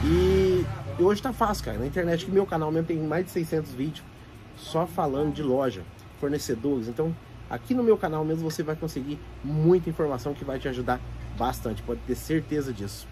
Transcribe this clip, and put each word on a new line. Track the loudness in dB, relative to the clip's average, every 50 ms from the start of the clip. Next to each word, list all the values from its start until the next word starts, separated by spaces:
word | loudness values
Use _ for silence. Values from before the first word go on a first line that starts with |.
| 6
E, | 6 6 6 6 6 6 6 6 6 4 4 2 0 -4 -8 -8 -8 0 4
e | 4
hoje | 4 4 4
tá | 0 -4 0
fácil, | 2 2 2 2 0 -2
cara. | -4 -4 -2
Na | -2
internet, | -2 0 0 2 2 2 0 0
que | 4
meu | 4 4 4
canal | 4 0 0 0 2 2
mesmo | 0 0 0
tem | 0 -2
mais | 0 0 0 0 -2
de | 0
seiscentos | -2 -2 -2 0 0 -2 -2 -2 -4
vídeos | -4 -4 -4 -4 -8 -12 -16 -18 -20 -20 -20 -20 -20 -20 -20 -18
só | -18 -16 -4 0 0 0
falando | 0 0 -2 0 0 2 2 0 0 0
de | -2 0
loja, | 2 2 4 2 2 0 -4 -12 -14 -16 -18 -20 -20 -10 -4
fornecedores. | -2 -2 -2 -2 -2 -2 -4 -2 0 0 0 0 -2 -4
Então, | -2 -2 -2 -2 -2 -4 -10 -18 -18 -16 -10 -8
aqui | -8 -8 -2 0 0
no | 2 6
meu | 6 6 4
canal | 4 -2 0 0 0
mesmo | 0 0 0 -2 -4
você | -4 -4 -4
vai | -4 -4
conseguir | -4 -4 -6 -4 -4 -6 -6 -8 -8 -10 -14 -14 -10 -6
muita | -2 0 4 6 8 6 6 4 0
informação | -2 -2 -2 -2 -2 -2 -4 -4 -6
que | -4 -6
vai | -6 -6 -4
te | -4
ajudar | -4 -4 -2 0 0 0 0 -2 -10 -10 -10 -10 -10 -4
bastante. | -2 -2 -2 -2 -2 -4 -4 -4 -4 -4
Pode | -6 -6 -6 -2
ter | -4 -4
certeza | -4 -2 -2 -2 -2 0 0 -2 -2 -2 -2 -4
disso. | -6 -6 -8 -8 -10 -14 -16